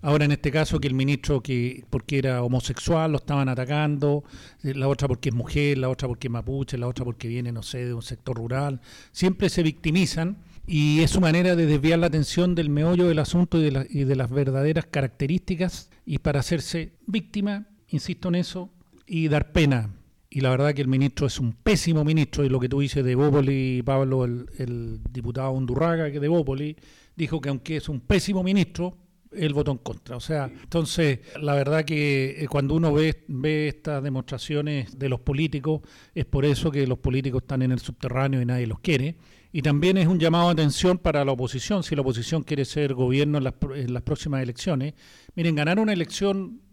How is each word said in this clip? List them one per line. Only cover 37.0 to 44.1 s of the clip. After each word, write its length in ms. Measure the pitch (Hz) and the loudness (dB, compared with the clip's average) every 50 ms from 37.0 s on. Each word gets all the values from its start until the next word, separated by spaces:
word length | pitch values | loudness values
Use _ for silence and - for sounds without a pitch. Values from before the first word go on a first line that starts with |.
| - 139 127 135 131 139 123 127 123 | -2 -2 -2 0 -2 -2 -4 -4 -4
están 180 | - 139 131 | -2 -2 0
en 100 | 131 127 | 0 0
el 80 | 127 120 | 0 -2
subterráneo 600 | - - 117 _ - 123 120 131 135 135 135 127 | -4 -8 -10 _ -8 -4 -2 0 0 0 0 0
y 40 | 123 | 0
nadie 220 | 120 123 123 123 | 0 -2 -2 -2
los 120 | 110 110 - | -4 -6 -4
quiere. 360 | - 185 160 131 131 151 165 - - _ - - _ _ | -2 0 0 2 0 -2 -6 -8 -18 _ -20 -20 _ _
Y 100 | - 170 | -8 -2
también 360 | 131 151 143 143 160 180 190 | 0 2 2 4 4 2 4
es 100 | 190 175 | 4 4
un 120 | 160 185 175 | 4 4 4
llamado 280 | 156 165 165 175 175 | 4 4 4 4 4
de 60 | 175 175 | 4 4
atención 440 | 156 156 147 139 - - 180 180 | 4 2 2 2 2 2 2 2
para 260 | 175 - 175 151 147 143 | 2 0 0 2 2 2
la 100 | 139 135 | 2 0
oposición, 500 | 123 127 117 - 131 - - 208 196 160 | 0 -2 -4 -4 -6 -4 -2 -2 -2 0
si 120 | - 160 | -2 -2
la 60 | 143 | 0
oposición 420 | 135 131 123 117 117 - 160 160 - | 0 0 -2 -2 -2 -2 -2 -2 -2
quiere 220 | - 151 139 135 | -2 -2 -2 -2
ser 280 | - - 151 147 135 135 | -2 -2 -2 0 0 0
gobierno 440 | 123 131 123 131 139 147 147 147 | 0 0 2 2 2 2 2 0
en 60 | 147 131 | 0 -2
las 100 | 131 120 | -2 -4
pro-, 220 | - - 139 135 | -4 -6 -6 -4
en 180 | 143 127 120 123 | -6 -6 -4 -4
las 100 | 123 120 | -4 -4
próximas 380 | - | -4